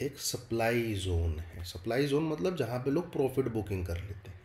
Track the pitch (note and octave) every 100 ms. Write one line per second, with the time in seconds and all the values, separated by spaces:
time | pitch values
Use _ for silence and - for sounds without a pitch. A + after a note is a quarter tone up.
0 | C#3 - - - - A2+ A2+ A#2+ A2+ G2+
1 | F#2 E2+ E2+ D#2+ - F2 F2 - A2 A#2+
2 | C#3+ C#3+ D#3+ D#3 F#3 E3+ A#2 B2 C#3 C#3+
3 | F3 D3+ C3 C3 C3 A2 G2+ F#2+ F2 E2+
4 | - - - -